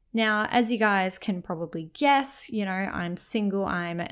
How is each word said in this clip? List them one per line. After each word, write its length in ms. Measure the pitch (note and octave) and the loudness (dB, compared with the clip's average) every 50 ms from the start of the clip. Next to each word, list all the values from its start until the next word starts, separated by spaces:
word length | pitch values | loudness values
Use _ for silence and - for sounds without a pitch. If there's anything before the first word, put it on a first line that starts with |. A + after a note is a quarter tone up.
| _ _ - | _ _ -2
Now, 340 | A3+ A3 A3 G#3+ G#3 G#3+ - | 0 2 2 2 2 0 2
as 220 | - B3 A#3+ A3 | 2 2 2 2
you 60 | A#3+ G3+ | 2 2
guys 400 | A3 G#3 G3+ G3 F#3 F#3+ F#3 - | 2 4 4 2 2 0 -2 -2
can 240 | - - F#3+ F3+ | -2 -4 -4 -4
probably 500 | - - F3 D#3+ E3+ D#3+ - E3 D#3+ E3 - | -4 -6 -6 -6 -6 -6 -6 -8 -10 -10 -4
guess, 560 | - D4 C#4 C#4 C#4 C4+ C4+ - - - - | 0 2 4 4 4 4 2 2 2 2 0
you 140 | A3+ G#3+ G3+ | -2 -2 -2
know, 80 | F#3+ | -2
I'm 460 | F#3 F#3+ G3 - - - F3 F3 F3 - | -2 -2 -4 -4 -4 -4 -4 -4 -6 -6
single, 480 | - - - A3 G#3 G3+ F#3+ G3 G3 | -6 -4 -2 0 0 0 0 0 0
I'm 420 | - - F3 F3 E3+ E3+ E3+ E3+ - | -2 -2 -2 -4 -4 -4 -6 -6 -6